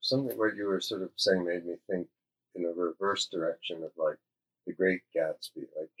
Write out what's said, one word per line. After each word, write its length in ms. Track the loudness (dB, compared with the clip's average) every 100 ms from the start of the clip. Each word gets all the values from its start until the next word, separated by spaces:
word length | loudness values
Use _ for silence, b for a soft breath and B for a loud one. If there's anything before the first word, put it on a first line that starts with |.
something 360 | 0 0 0 2
what 180 | 0 2
you 100 | 0
were 160 | 0
sort 220 | 0 -4
of 80 | -6 0
saying 280 | 4 4 4
made 200 | 0 -4
me 100 | -8 -4
think 200 | -4 -4 _ _ _ _ -4
in 100 | -2
a 40 |
reverse 540 | 0 -2 0 0 0 -2
direction 560 | -2 -2 -2 -6 -8
of, 80 | -8 0
like, 200 | 0 0 _ _ _ _ -8
The 80 |
Great 280 | 2 4 2 0 0
Gatsby. 520 | 0 -2 -10 -12 -10 -8
Like, 140 | -8 2